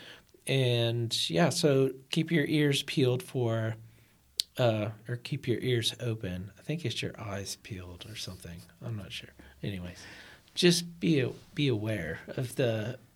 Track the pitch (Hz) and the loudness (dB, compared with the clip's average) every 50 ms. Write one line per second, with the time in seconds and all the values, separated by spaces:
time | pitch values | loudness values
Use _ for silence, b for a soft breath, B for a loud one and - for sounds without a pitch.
0 | B B B B B B B - - - 135 135 127 123 120 120 117 117 117 120 | B B B B B B B -8 -2 2 2 4 4 4 4 4 2 2 2 0
1 | 117 113 - - - - 165 165 175 170 - - 165 147 135 135 135 131 - - | 0 0 0 -2 -2 2 4 4 4 4 4 4 4 4 6 6 4 2 0 -6
2 | - - - 165 160 165 170 151 - - 151 147 151 143 135 - - - - 156 | -8 -2 0 0 2 2 2 2 4 4 4 4 4 4 4 2 0 0 2 4
3 | 127 123 127 127 - - - 131 120 113 113 113 110 113 113 - B B B B | 4 4 4 0 -2 -4 -2 0 0 2 2 0 0 -2 -4 -6 B B B B
4 | B B B B B _ _ - - _ - - 123 117 110 107 104 110 110 - | B B B B B _ _ -6 -6 _ 0 2 4 4 4 2 0 -2 -6 -8
5 | - - 123 120 - - 147 139 - 127 110 - - 127 123 117 110 - - - | -8 -8 -8 -8 -6 -6 -8 -4 -2 -2 -2 0 0 0 0 2 0 -2 -2 -2
6 | 123 117 110 110 104 90 90 90 95 98 - - - - 151 - - 113 - - | -4 -4 -4 -4 -4 -6 -6 -6 -8 -10 -14 -12 -8 -6 -6 -4 -4 -4 -4 -4
7 | - 90 - - 113 107 98 101 95 - - - - - 104 90 90 90 87 87 | -6 -6 -8 -8 -8 -8 -6 -6 -6 -8 -10 -12 -12 -12 -10 -10 -10 -12 -14 -14
8 | - 107 107 - - 101 92 - - 85 85 85 - - - - - 120 110 104 | -14 -14 -12 -10 -10 -10 -12 -12 -14 -14 -14 -14 -16 -18 -18 -12 -8 -8 -8 -8
9 | 92 - - - - - - B B B B B - - 98 90 87 87 - B | -8 -10 -12 -14 -14 -16 -20 B B B B B -8 -8 -6 -6 -8 -10 -12 B
10 | B B B B B B B B B B - - 180 175 170 175 - - - - | B B B B B B B B B B 0 4 6 6 6 4 0 -6 -8 -2
11 | 190 175 156 135 120 120 - - - - - 147 147 135 117 104 107 110 107 95 | 2 2 4 4 2 0 -4 -10 -16 -10 -2 0 2 2 2 2 0 -2 -2 -2
12 | 80 78 - - - - - - 127 117 - - 127 117 110 107 107 123 - - | -2 -4 -6 -8 -10 -8 -6 -6 -6 -4 0 0 2 2 2 0 -2 -4 -6 -8
13 | - - _ | -14 -20 _